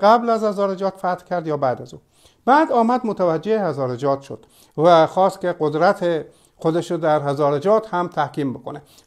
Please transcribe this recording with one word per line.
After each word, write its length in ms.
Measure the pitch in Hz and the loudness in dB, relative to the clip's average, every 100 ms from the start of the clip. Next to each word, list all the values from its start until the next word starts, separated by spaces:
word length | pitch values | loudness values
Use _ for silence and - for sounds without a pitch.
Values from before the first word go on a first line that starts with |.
قبل 280 | 202 233 233 | 4 4 2
از 140 | 226 | 0
هزارجات 520 | 214 202 202 185 196 185 | -2 -2 -2 -2 -4 -4
فتح 280 | 180 175 | -6 -6
کرد 220 | - 175 160 | -6 -6 -4
یا 100 | 147 | -2
بعد 260 | 135 120 | -2 -4
از 120 | - | -8
او، 60 | 151 _ _ _ _ | -20 _ _ _ _
بعد 280 | - 285 320 | 2 2 4
آمد 280 | 247 226 247 | 2 0 0
متوجه 600 | 220 202 180 160 196 220 | -2 -2 -2 -2 -2 -2
هزارجات 580 | 185 135 131 120 139 135 | -2 -4 -4 -2 -2 -2
شد 240 | 139 120 _ _ _ - | -6 -18 _ _ _ 2
و 280 | 165 165 156 | 6 6 6
خواست 340 | - 190 190 | 2 0 0
که 140 | 180 175 | -6 -2
قدرت 640 | 151 151 180 202 175 160 - _ _ - | -2 2 2 2 -2 -2 -6 _ _ -6
خودش 340 | 165 170 165 | -2 -2 -2
رو 60 | 175 | -2
در 240 | 160 151 | 0 0
هزارجات 720 | 143 139 143 147 185 214 220 | 0 0 0 0 2 0 0
هم 140 | 175 175 | -6 -4
تحکیم 440 | 165 143 - 139 | -4 -6 -4 -6
بکنه. 300 | 117 - 143 - _ | -6 -12 -14 -16 _